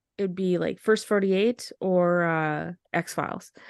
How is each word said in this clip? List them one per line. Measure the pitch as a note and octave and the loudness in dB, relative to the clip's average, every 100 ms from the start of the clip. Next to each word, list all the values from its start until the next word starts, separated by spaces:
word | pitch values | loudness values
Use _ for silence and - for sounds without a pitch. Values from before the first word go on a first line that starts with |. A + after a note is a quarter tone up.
| _ - | _ -6
it | |
would | G3 | -4
be | F3+ F#3 F3 | -2 0 0
like | E3 - | 0 -2
First | - A3 - | 0 0 2
forty-eight | G#3 G3 F#3+ A3 A#3+ - - | 0 2 2 2 0 -8 -6
or, | F#3+ F3+ F3 F3 | 0 2 4 2
uh, | E3+ E3 D#3 D3+ E3 F3 _ | 2 0 0 -2 -6 -10 _
X-Files. | E3+ E3+ - C#3+ - - - - | -4 -4 -4 -6 -6 -12 -20 -20